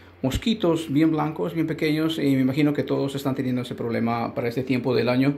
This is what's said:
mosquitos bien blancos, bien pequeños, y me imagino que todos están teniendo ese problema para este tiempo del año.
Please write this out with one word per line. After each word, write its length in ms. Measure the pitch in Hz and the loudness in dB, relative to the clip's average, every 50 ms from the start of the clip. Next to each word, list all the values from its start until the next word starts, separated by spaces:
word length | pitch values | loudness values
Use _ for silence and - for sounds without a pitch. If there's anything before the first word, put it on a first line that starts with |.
| - - - - | -20 -20 -8 -4
mosquitos 720 | - 131 - - - 233 220 - - 170 165 160 - - 135 | -2 -2 -2 0 0 0 0 2 2 2 2 0 -2 0 2
bien 160 | 147 160 156 | 4 4 4
blancos, 460 | 151 151 147 156 156 165 175 170 165 | 2 2 -2 -2 -4 -4 -4 -2 -2
bien 100 | 165 156 | -2 -2
pequeños, 540 | 160 156 147 165 156 151 156 156 160 160 - | -2 -2 -2 0 0 0 0 0 0 0 0
y 160 | 147 139 139 | 0 2 2
me 60 | 131 | 4
imagino 320 | 131 131 127 151 147 147 147 | 2 2 2 2 2 2 2
que 100 | 151 139 | 0 -2
todos 320 | - 143 135 139 139 139 | -2 0 -2 -2 -2 -4
están 180 | 135 - 139 127 | -4 -4 -4 -2
teniendo 300 | - 127 127 123 123 120 | -2 -2 -2 -2 -2 -4
ese 100 | - 113 | -6 -6
problema 640 | - 117 117 113 113 113 113 117 117 113 110 - | -6 -4 -2 -2 0 0 0 0 -2 -2 -4 -4
para 140 | 123 120 117 | -4 -4 -2
este 120 | 117 135 | -2 -2
tiempo 320 | 127 - 131 123 123 135 120 | -2 0 0 0 0 2 2
del 160 | 117 117 123 | 2 2 2
año. 260 | 123 127 135 143 143 | 2 2 2 2 0